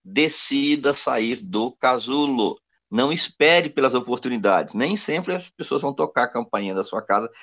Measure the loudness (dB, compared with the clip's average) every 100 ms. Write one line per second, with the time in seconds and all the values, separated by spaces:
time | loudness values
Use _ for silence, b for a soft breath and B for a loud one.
0 | -4 0 2 2 0 2 2 2 2 0
1 | 0 0 -2 -4 -4 -2 -2 0 0 0
2 | 0 0 0 2 0 -2 _ _ _ 0
3 | 0 0 -2 2 4 6 2 0 2 2
4 | -2 -4 -4 0 2 2 0 -2 -2 -2
5 | -2 -4 -4 -6 -8 -12 -6 -4 -2 -2
6 | -2 0 -2 -2 -4 -4 -2 -4 -4 -6
7 | -2 -2 -2 B